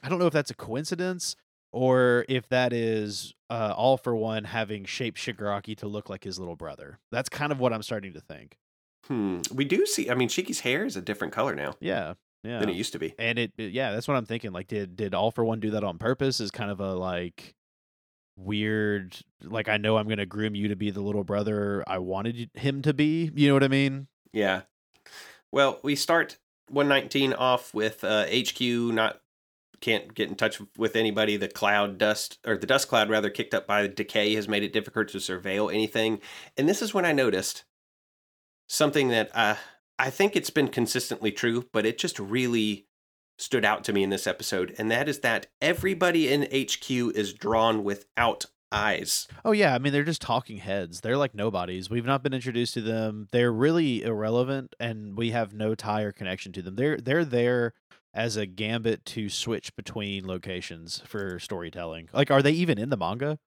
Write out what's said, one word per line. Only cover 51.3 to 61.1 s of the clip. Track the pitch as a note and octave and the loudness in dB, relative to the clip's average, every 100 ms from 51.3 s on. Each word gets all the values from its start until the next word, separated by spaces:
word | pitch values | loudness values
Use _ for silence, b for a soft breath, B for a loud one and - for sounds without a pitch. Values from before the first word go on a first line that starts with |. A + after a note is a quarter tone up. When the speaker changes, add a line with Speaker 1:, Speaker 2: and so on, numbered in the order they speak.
| G#2 | 0
Speaker 1:
nobodies. | A2 G2 F2+ F#2 F#2 | -2 -2 -4 -6 -4
We've | A#2 A#2+ | -2 0
not | C3+ | 0
been | C3+ | 0
introduced | C3 B2+ A#2 A#2+ A#2+ | -4 -4 -2 -2 -2
to | |
them. | A2 A2+ A2 G#2+ G#2 | -2 -2 -2 -6 -2
They're | B2 A#2+ | 2 4
really | A2 C#3+ E3+ D3+ A#2 | 4 4 4 2 0
irrelevant, | A#2 G#2+ G#2+ A#2+ B2+ C#3 - - | -2 -2 0 2 0 -2 -6 -6
and | A#2 A2 G#2 G2 | -6 -6 -8 -4
we | A#2 | -2
have | A#2 G#2+ | 0 -2
no | G#2+ G#2+ A2 | -2 -2 -2
tie | G#2+ G#2+ | -2 -2
or | G#2 | -2
connection | - F#2+ F#2+ G2 | -4 -6 -6 -6
to | F#2 | -10
them. | F2+ G2+ | -8 -2
They're, | C#3+ D3+ | 0 0
they're | A#2 D#3 E3 | 0 0 2
there | A#2+ A#2+ B2 A#2 - _ b _ | 2 2 2 0 -4 _ b _
as | G#2 A#2 G#2 | -4 -2 -2
a | G2+ | -4
gambit | F#2 G#2+ A#2 A2+ A2 - | -4 -2 0 0 -2 -4
to | A#2+ G2+ | -8 -6
switch | - A#2 G#2+ - - | -4 -4 -4 -6 -14
between | - A2+ G2+ G2 F#2 | -10 -6 -4 -6 -6
locations | F2+ F#2+ F2+ - E2 E2 - | -8 -6 -8 -8 -14 -12 -12
for | - | -8